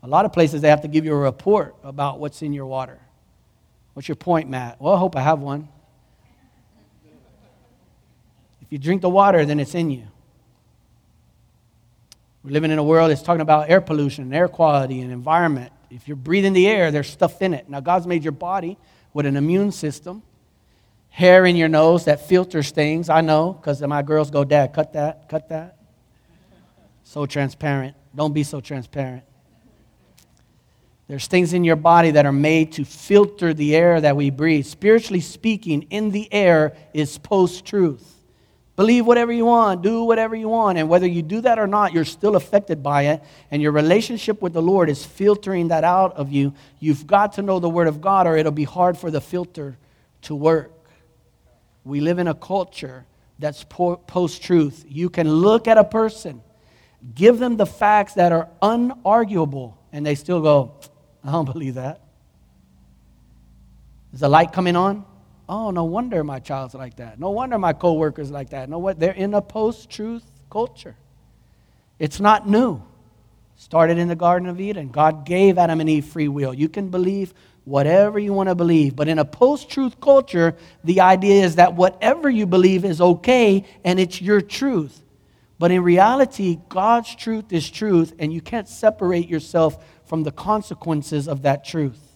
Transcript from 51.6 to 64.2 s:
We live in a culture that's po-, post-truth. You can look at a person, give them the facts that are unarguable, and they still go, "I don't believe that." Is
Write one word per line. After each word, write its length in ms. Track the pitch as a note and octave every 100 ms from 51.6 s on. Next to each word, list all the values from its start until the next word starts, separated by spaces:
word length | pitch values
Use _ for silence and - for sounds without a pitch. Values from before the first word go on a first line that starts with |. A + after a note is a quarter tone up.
| _ _
We 160 | C3 C#3+
live 180 | D3+ F3
in 80 | F3
a 80 |
culture 720 | D3+ - G3 F3+ - C#3 C3 B2+ _ _ _
that's 260 | D3+ C#3+
po-, 320 | - - F3 F3
post-truth. 880 | - F#3 F3 - - F3+ D3 C#3 -
You 200 | C#3 F3
can 220 | F3 D#3+
look 380 | D#3 F#3+ A3+ A3+
at 100 | A3
a 60 |
person, 580 | G#3+ A3 A3 A3 F3 B2+ _ _ _ _ _ _ B2
give 240 | A#2 G#3 A#3
them 180 | B3 A3+
the 100 | G3+
facts 460 | - G#3 G#3+ G3+
that 160 | - F3
are 180 | E3 E3 _
unarguable, 1120 | G3+ A#3 A#3+ C4 F#3+ A3+ A3 G3 D#3 C#3 B2 G2+ _
and 140 | D3
they 120 | D3+ C#3+
still 260 | - F3+
go, 300 | D#3 C#3+ A#2+ - - _ _ _
"I 80 | C#3
don't 180 | E3 C#3
believe 260 | D#3 C#3 B2+
that." 240 | B2+ E3 _ _ _ _ _ _ _ _ _ _ _ _ _ _ _ _ _ - - - _
Is 80 | C3